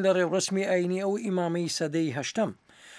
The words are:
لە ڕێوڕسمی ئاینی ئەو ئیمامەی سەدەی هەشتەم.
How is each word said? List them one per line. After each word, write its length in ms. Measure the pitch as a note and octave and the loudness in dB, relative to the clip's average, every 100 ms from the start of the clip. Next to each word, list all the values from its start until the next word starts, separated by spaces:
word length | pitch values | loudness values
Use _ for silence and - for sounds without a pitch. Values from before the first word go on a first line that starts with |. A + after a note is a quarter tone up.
لە 60 | F#3+ F#3 | 4 4
ڕێوڕسمی 520 | E3+ C#3+ - F#3+ G3 | 2 0 0 0 2
ئاینی 320 | F#3 F3 F#3 | 2 2 -2
ئەو 100 | G3 G3+ | -2 -2
ئیمامەی 500 | A3+ F3+ E3+ E3+ E3+ - | 0 0 0 0 -2 -2
سەدەی 380 | D#3+ D#3+ D#3+ C3 | -2 0 -2 -2
هەشتەم. 340 | C3 - F#3 - _ - - | -4 -2 -2 -4 _ -20 -20